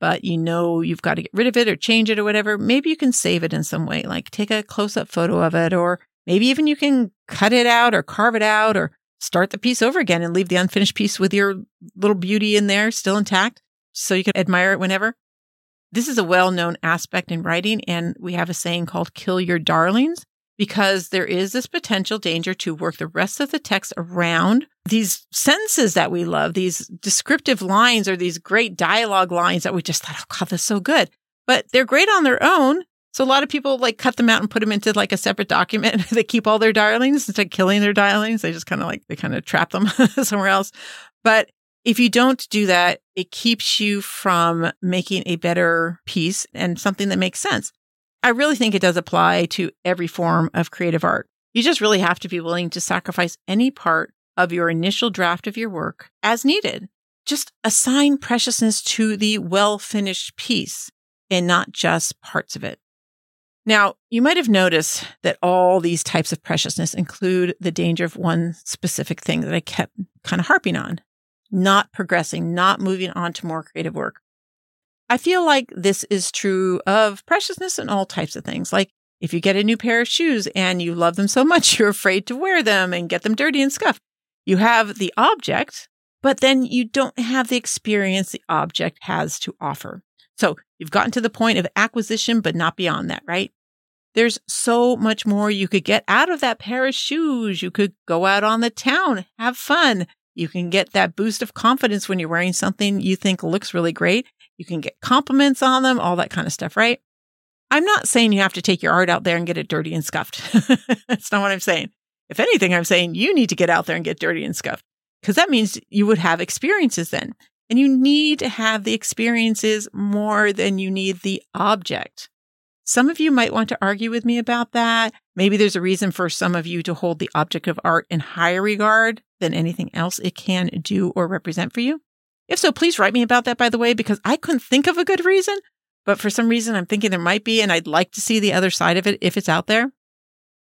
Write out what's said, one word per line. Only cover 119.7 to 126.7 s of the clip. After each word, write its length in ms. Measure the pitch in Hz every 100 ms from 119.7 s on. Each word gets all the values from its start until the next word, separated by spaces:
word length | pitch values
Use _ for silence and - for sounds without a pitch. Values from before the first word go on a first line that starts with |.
| 214 214
more 600 | 196 202 208 208 208 208
than 260 | 196 196 190
you 120 | 190
need 300 | 190 190 185
the 220 | 196 190 -
object. 720 | - 202 214 - 120 - - - _ _ _ _ _
Some 240 | - 240 277
of 100 | 330
you 120 | 311
might 220 | 254 226
want 180 | 220 214
to 80 | 240
argue 300 | 196 202 226
with 160 | 233 233
me 100 | 240
about 360 | 233 240 233
that. 420 | 233 233 226 226 - _
Maybe 220 | 180 196 202
there's 200 | 208 185
a 40 |
reason 300 | 185 185 190
for 180 | 180 175
some 260 | - 185
of 120 | 175
you 160 | 165